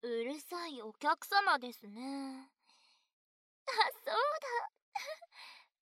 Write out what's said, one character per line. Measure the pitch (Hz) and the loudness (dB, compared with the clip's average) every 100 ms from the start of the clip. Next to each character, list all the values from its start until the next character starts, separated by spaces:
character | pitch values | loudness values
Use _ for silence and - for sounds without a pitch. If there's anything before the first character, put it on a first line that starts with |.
う | 233 | -2
ん、 | |
う | 233 | -2
る | 233 294 | -2 -4
さ | - 349 339 | -6 -6 -6
い | 269 | -8
お | 220 | -12
客 | - 294 339 - | -2 2 2 4
様 | 403 403 302 | 4 6 4
で | 247 | 2
す | 240 208 | -10 -14
ね。 | 208 262 277 269 262 269 _ _ _ _ _ _ _ _ _ _ _ - | -10 -6 -6 -6 -8 -14 _ _ _ _ _ _ _ _ _ _ _ -4
あ、 | 466 392 - | 2 2 2
そ | - | -2
う | |
だ。 | 427 554 622 554 480 - _ _ 807 554 622 679 - - - - _ | 2 2 2 -2 -2 -2 _ _ -10 -8 -10 -12 -20 -18 -20 -20 _